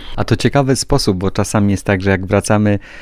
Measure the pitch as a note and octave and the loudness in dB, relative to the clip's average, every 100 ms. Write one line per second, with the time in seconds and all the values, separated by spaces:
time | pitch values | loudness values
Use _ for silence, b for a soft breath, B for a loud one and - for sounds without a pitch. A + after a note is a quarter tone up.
0 | B - - A#2 - C#3+ C3+ B2+ - C#3 | B -4 0 0 2 2 2 0 0 0
1 | - F#2 F#2+ - G2+ A2 G2+ F#2+ - G2 | 0 0 0 -2 0 2 2 0 0 0
2 | G2 F#2+ F#2+ G2+ - G#2 G#2 G2+ B B | 2 0 0 0 2 2 2 0 B B